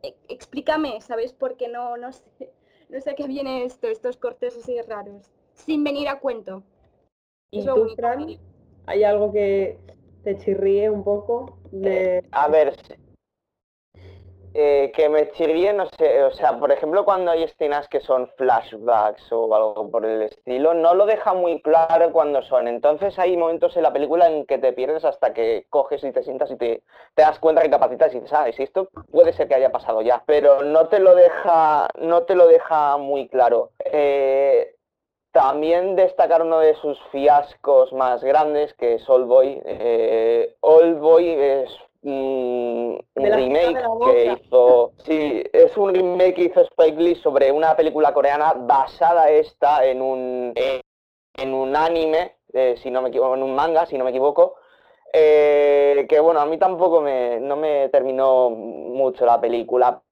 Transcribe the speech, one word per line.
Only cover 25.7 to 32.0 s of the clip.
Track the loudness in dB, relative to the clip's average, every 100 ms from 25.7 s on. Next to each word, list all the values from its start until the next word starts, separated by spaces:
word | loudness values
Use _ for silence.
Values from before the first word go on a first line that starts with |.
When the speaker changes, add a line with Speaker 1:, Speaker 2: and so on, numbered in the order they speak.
| -2 -2 -4
Speaker 3:
y | -6
te | -6
sientas | -6 -8 -8
y | -6
te, | -6 -6 _ -20 -8
te | 2
das | 2 2
cuenta, | 2 2
recapacitas | 2 2 0 0 0
y | 0
dices, | -4
"Ah, | -2 -2
si | -4
esto | -6 -6 -6 -12 -4
puede | 0 0
ser | 0 -2
que |
haya | 0 0
pasado | -2 -6 -4
ya", | -2 -4 0
pero | 0 4 2
no | 2 0 2
te | 4
lo | 6
deja, | 8 6 4 0 2 2 2 -2 -6